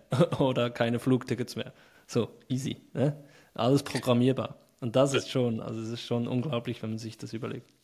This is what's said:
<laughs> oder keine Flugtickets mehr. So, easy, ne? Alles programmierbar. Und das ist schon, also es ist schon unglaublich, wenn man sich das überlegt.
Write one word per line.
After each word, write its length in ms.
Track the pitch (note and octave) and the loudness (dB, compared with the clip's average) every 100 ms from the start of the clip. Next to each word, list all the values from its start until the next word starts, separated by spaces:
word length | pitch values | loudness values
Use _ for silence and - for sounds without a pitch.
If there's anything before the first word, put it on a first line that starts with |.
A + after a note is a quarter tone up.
| - | -2
<laughs> 280 | B2 E3+ - | 2 4 4
oder 320 | C3+ B2 A#2+ | 2 2 0
keine 300 | A#2+ A#2 A#2+ | 2 0 2
Flugtickets 560 | C3 B2+ - A#2 B2 - | 2 2 2 -4 -4 -8
mehr. 160 | A2 - - - - | -10 -12 -20 -20 -4
So, 240 | A#2+ G#2+ - - | -2 -2 -6 -6
easy, 280 | B2+ C3 A2 - | -4 -4 -8 -8
ne? 240 | - D3+ D3 - - - | 0 0 0 -10 -20 -14
Alles 280 | - A#2 C#3 | -2 4 4
programmierbar. 760 | C#3+ C3 B2+ A#2+ B2+ B2+ G#2+ - _ - | 2 -4 2 4 4 2 -2 -8 _ -8
Und 160 | B2+ | -2
das 200 | A#2 C#3 | 4 4
ist 160 | C3+ - | 2 0
schon, 300 | C3+ B2 A2 | 0 0 -2
also 200 | A2 A2+ | -6 -8
es 80 | A2 | -8
ist 140 | A#2 | -8
schon 260 | - A#2+ A#2 | -4 -2 0
unglaublich, 540 | B2 B2 A#2+ A#2+ A#2 | -2 0 -2 -4 -6
wenn 80 | A2+ | -6
man 80 | A2 | -8
sich 180 | A2+ - | -8 -12
das 160 | A2 | -10
überlegt. 340 | A2+ A#2 A#2 - _ | -8 -8 -10 -14 _